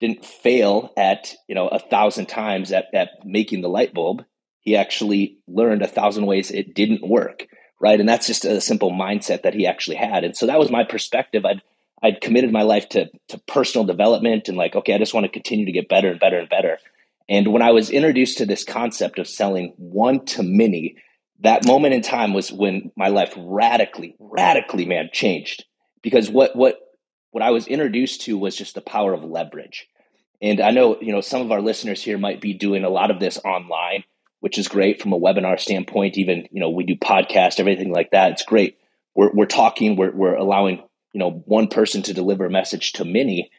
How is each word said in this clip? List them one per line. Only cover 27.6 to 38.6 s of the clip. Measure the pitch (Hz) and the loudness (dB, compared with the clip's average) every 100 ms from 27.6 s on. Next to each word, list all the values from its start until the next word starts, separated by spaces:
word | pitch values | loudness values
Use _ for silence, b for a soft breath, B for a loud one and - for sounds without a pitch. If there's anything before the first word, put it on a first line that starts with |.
| 110 | -2
introduced | 139 139 113 131 - | -2 -2 -2 -2 -4
to | - 101 | -6 -4
was | 98 - | -4 -6
just | 101 - | -12 -14
the | |
power | - 110 98 | -8 -2 -2
of | 87 | -2
leverage. | 80 82 80 - - - - _ _ _ _ - | -6 -8 -8 -12 -18 -20 -20 _ _ _ _ -6
And | 104 101 | -2 2
I | 104 | 4
know, | 123 120 104 | 6 4 2
you | 113 | -4
know, | 101 | -4
some | - 127 | -4 -4
of | 117 | -2
our | 104 | -2
listeners | 107 104 110 95 | -2 -4 -6 -8
here | 113 101 | -6 -6
might | 101 - | -6 -6
be | 101 | -8
doing | 92 101 98 92 | -4 -2 -2 0
a | |
lot | 92 104 | 0 0
of | 92 | 0
this | 92 - | -2 -4
online, | 95 92 87 82 87 98 - _ _ _ | -4 -4 -4 -6 -4 -6 -10 _ _ _
which | 101 - | -8 -4
is | 98 | -4
great | 98 95 101 | 0 0 0
from | 104 | -2
a | 87 | 2
webinar | 90 95 92 92 | 2 2 0 -2
standpoint. | - 95 92 104 98 95 | -2 -4 -2 -2 0 0
Even, | 92 87 - | -2 -2 -4
you | 98 | -6
know, | 82 | -4
we | 87 87 | -2 -4
do | 80 | -2
podcasts, | - 95 92 98 90 - | 2 2 2 4 2 2
everything | 98 92 95 | 0 0 -2
like | 85 85 | -2 2
that. | 98 92 | 4 4
It's | 82 - | 0 0
great. | 110 | 2